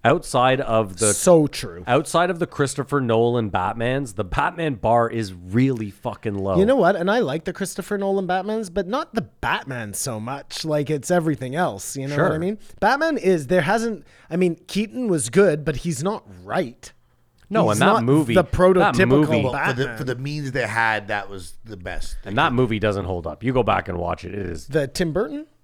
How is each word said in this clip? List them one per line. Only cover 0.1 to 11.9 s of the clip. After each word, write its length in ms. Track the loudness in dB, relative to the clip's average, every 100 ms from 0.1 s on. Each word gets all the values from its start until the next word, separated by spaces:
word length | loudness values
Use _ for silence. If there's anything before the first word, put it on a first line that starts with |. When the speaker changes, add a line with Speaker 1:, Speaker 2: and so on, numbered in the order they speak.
| 2 2 2 4 2
Speaker 1:
of 360 | 2 0 0 0
the 160 | 2
Speaker 2:
So 340 | 4 6 6 4
true. 360 | -4 -10 -10 0
Speaker 1:
outside 420 | 0 2 0 0
of 100 | -2
the 80 | -6
Christopher 540 | -2 -2 -2 -2 -2
Nolan 500 | 2 2 4 2 -2
Batmans, 640 | -2 -2 -2 -2 -2 -4 -6
the 80 |
Batman 520 | -4 -2 -2 -2 -4 -2
bar 340 | 2 2 2
is 240 | -2 -6
really 560 | -10 -2 2 2 0 -6
fucking 440 | -8 -10 -8 -6 -4
low. 200 | 0 2
Speaker 2:
You 80 | 4
know 100 | 6
what? 200 | 4 2
And 160 | 0
I 80 | 0
like 240 | 0 -4 -6
the 80 |
Christopher 440 | -8 -8 -8 -6 -4
Nolan 300 | 0 -2 -2
Batmans, 460 | -4 -2 -6 -4
but 140 | -4 -2
not 260 | -4 -2
the 80 | -6
Batman 720 | -6 _ -4 -4 -6 -8 -8
so 260 | -6 -6 -6
much. 440 | -8 -10 -10 -10 -2
Like, 240 | -2 -2
it's 220 | -4 0
everything 440 | 2 2 -2 -4 -2
else. 400 | -2 -4 -10